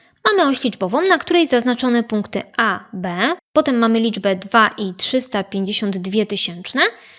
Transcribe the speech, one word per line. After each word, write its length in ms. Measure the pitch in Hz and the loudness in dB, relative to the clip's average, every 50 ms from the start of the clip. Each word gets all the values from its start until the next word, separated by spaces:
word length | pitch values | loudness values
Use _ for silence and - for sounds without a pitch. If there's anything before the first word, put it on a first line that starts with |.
| _ _ _ _ - | _ _ _ _ 0
Mamy 240 | - 415 381 330 277 | 2 4 4 4 4
oś 160 | 269 - - | 2 0 -2
liczbową, 360 | 247 - - 196 180 202 285 349 | -4 -2 -2 -4 -2 0 0 2
na 160 | 381 359 302 | 2 2 0
której 280 | - - 330 349 330 | 0 2 2 2 4
zaznaczone 580 | - 262 240 240 254 247 240 - 254 240 240 226 | 4 2 2 2 0 -2 0 0 0 2 0 0
punkty 380 | 226 220 208 208 - - 196 - - - | 0 -2 -4 -4 -4 -6 -8 -8 -6 -2
A, 280 | - 226 214 185 - - - - | -2 0 0 0 -4 -8 -12 -10
B, 420 | 185 180 185 170 180 208 285 349 370 _ _ - | -8 -6 -6 -2 0 0 0 -2 -4 _ _ 0
potem 260 | 302 302 294 254 233 | 2 2 2 2 2
mamy 220 | 233 226 226 226 | 2 4 2 2
liczbę 360 | 226 233 214 196 190 202 190 | 2 0 -2 0 0 -2 -2
dwa 320 | 185 190 202 - 233 214 202 | -2 -4 0 2 4 4 4
i 260 | - - 208 190 180 | 0 -4 -6 -6 -6
trzysta 500 | 185 - - - 262 254 - - 202 190 | -6 -6 -2 -2 -2 -2 -2 -4 -4 -4
pięćdziesiąt 520 | - - 196 196 185 214 - 220 196 196 | -4 -4 -4 -4 -2 -4 -4 -2 -4 -4
dwie 300 | 185 180 190 190 220 208 | -4 -4 -2 -2 -2 -2
tysięczne, 560 | 208 202 196 - - 170 175 190 - - 262 320 453 - - - - - | -2 -2 -4 -4 -6 -6 -8 -12 -6 -2 0 0 0 -2 -6 -20 -20 -20